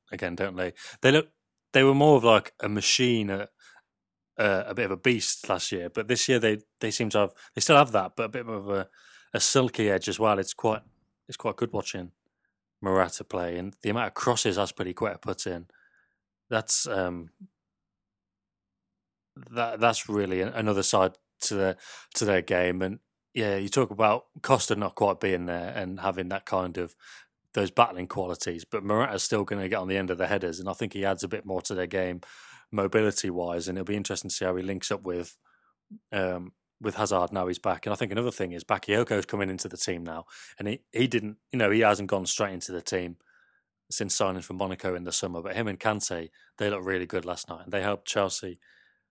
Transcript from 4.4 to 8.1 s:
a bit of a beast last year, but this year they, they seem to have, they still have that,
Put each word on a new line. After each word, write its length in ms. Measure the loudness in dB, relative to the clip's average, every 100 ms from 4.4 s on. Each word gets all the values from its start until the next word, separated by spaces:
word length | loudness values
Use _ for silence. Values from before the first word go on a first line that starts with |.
| 2 2 0
a 60 |
bit 120 | -2 -2
of 60 |
a 60 | 0
beast 500 | 2 2 0 -2 -2
last 240 | -2 -2
year, 180 | -6 -6
but 200 | -4 -2
this 180 | 0 4
year 120 | 4
they, 180 | 4 0 -4 -8
they 100 | -4
seem 180 | -2 2
to 80 | 2
have, 140 | 2 -2 -10 -2
they 60 |
still 160 | 6 6
have 160 | 6
that, 240 | 4 0